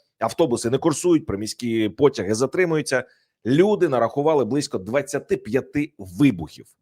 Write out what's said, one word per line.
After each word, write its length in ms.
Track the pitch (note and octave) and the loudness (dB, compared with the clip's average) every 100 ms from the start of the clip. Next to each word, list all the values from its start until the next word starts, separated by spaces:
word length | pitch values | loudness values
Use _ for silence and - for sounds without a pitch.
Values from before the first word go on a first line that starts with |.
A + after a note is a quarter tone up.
| _ - | _ -6
автобуси 500 | A2+ - D#3+ A#2 A#2+ | -4 0 0 2 0
не 80 | C3 | 0
курсують, 480 | D#3+ D3 F3+ D#3+ - | 0 0 2 2 0
приміські 640 | G2 G#2+ - A#2+ A2+ G#2+ | -6 -6 -6 -4 0 -2
потяги 460 | - C#3+ B2 F#2+ A2 | 2 2 2 -2 0
затримуються. 680 | C3+ E3+ F3+ D#3 - B2+ - _ _ _ G#2+ | 0 0 0 0 0 -2 -4 _ _ _ 0
Люди 440 | C#3+ G3+ G3+ E3+ | 2 4 2 2
нарахували 560 | B2+ A#2 - D3 D3+ A2 | 2 0 0 0 2 0
близько 320 | C#3 C#3+ A2 | -2 -4 -6
двадцяти 600 | F#2 C3+ C#3+ C#3 - G3 | -4 -4 -2 -6 -4 -6
п'яти 560 | G3 B2+ - D3 D3 - | -2 -4 -2 -6 -6 -10
вибухів. 680 | F#2 F2+ C#3 F2+ D#2 - - _ | -12 2 2 2 -6 -14 -20 _